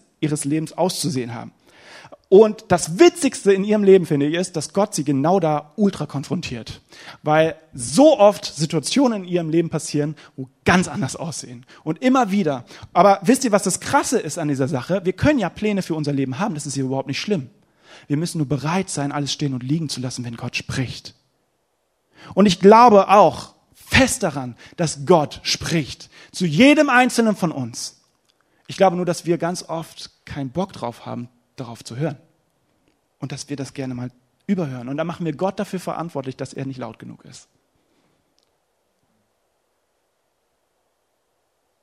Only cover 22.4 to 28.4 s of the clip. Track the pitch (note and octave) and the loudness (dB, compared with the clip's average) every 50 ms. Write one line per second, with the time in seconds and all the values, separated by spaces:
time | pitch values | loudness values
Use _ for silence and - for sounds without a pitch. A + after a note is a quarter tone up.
22.4 | G#3 G#3 F3 - F#3 G3+ A3 A3+ B3 A#3+ G#3 G3 F#3+ - F#3+ G#3 F3+ D3+ - - | 4 4 4 6 8 8 10 10 10 8 8 6 6 6 6 6 6 6 4 -2
23.4 | - - _ _ _ _ _ _ - - - A#3 C4+ - - - G3+ D#3+ C3 C#3 | -10 -16 _ _ _ _ _ _ -6 0 2 2 4 2 0 -2 -4 -4 -4 -4
24.4 | B2+ B2 A2+ - - - - - E3+ D3 - C#3 C#3 B2+ F3+ D#3+ C#3+ - - - | -8 -10 -12 -14 -20 -14 -6 -4 -4 -4 -4 -2 2 4 4 4 4 2 -6 -8
25.4 | - - - - C#3 - E3+ E3 B2+ - - - - - _ - - - - - | -6 -6 -6 -4 -4 -4 -2 -2 -4 -4 -10 -16 -20 -20 _ -20 -20 -14 -6 -4
26.4 | F#3 E3 C#3+ F3 B3+ C#4+ D4 D4+ D4 C#4+ A#3+ B3 B3+ B3 - A#3 A3+ A3 G3+ - | -4 0 4 6 8 8 8 6 4 4 4 4 4 2 2 0 0 0 0 0
27.4 | F#3 D#3+ - C#3 B2 A2+ A#2 - - - - _ _ _ _ _ _ _ _ _ | -2 -4 -4 -4 -8 -8 -10 -12 -12 -14 -14 _ _ _ _ _ _ _ _ _